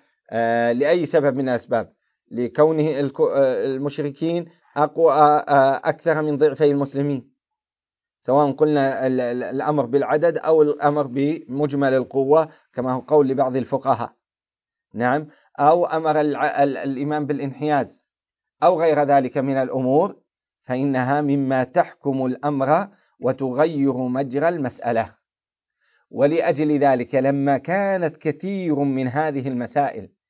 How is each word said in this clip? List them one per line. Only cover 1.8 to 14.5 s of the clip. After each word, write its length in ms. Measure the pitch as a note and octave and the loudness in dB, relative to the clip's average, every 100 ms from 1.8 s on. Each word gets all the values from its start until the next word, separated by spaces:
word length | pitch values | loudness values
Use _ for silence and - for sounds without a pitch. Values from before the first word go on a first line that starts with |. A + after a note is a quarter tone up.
| G#2 _ _ _ _ | -4 _ _ _ _
لكونه 720 | A2+ B2 A#2+ D#3 D#3+ D3+ C#3 | -6 -6 2 2 4 -2 -2
الك-، 200 | C#3 C#3 | -4 -2
آه، 440 | D#3 C3 C3+ A#2 | 0 2 0 0
المشركين 840 | A2+ C3 C#3+ C#3+ D3 C#3 E3 E3+ E3+ _ _ - | -2 -4 -6 -4 -8 -4 -4 -4 -6 _ _ -2
أقوى، 360 | D3 C#3+ E3 | -2 2 2
آه، 260 | C3 D3 D3+ | 6 6 4
آه، 500 | - C#3 C3+ C3+ - | 4 4 4 2 -2
أكثر 340 | - E3 D#3 | -4 -2 0
من 160 | D3+ C#3+ | 0 2
ضعفي 320 | D3+ C3+ D3+ | 0 4 2
المسلمين، 680 | C#3+ C#3 C#3 C#3+ C#3 A#2 _ _ _ _ _ _ _ _ _ | 2 -2 -2 -2 -4 -8 _ _ _ _ _ _ _ _ _
سواء 320 | - C3+ D3 | 0 2 2
قلنا 540 | C#3 D3+ D3 C3+ C3 C3 | 2 2 2 0 0 -2
ال-، 140 | B2+ | -2
ال-، 220 | B2 B2 | -2 -4
الأمر 440 | A2 C3 C3 D3+ B2 | -6 -4 -2 -2 0
بالعدد 520 | C3+ B2 D3+ E3+ D#3+ | 0 0 0 0 0
أو 240 | - D#3+ | 0 4
الأمر 440 | D3 D3 D3 D3 C3+ | 4 2 0 0 -2
بمجمل 880 | B2 C#3+ E3 - C3 D3+ C#3 C#3 | -2 -2 -2 -8 -4 -4 0 0
القوة 540 | C3 B2 C#3 C3+ D3+ D#3+ - _ | 0 0 -2 4 4 2 -6 _
كما 180 | - B2+ | -8 -4
هو 80 | B2+ | -6
قول 280 | - D3+ C3+ | 0 2 2
لبعض 280 | C3 C3 B2+ | 2 0 -2
الفقهاء، 560 | A#2+ C3+ C3+ A#2 A#2 _ _ _ _ | -2 -4 -2 -2 -2 _ _ _ _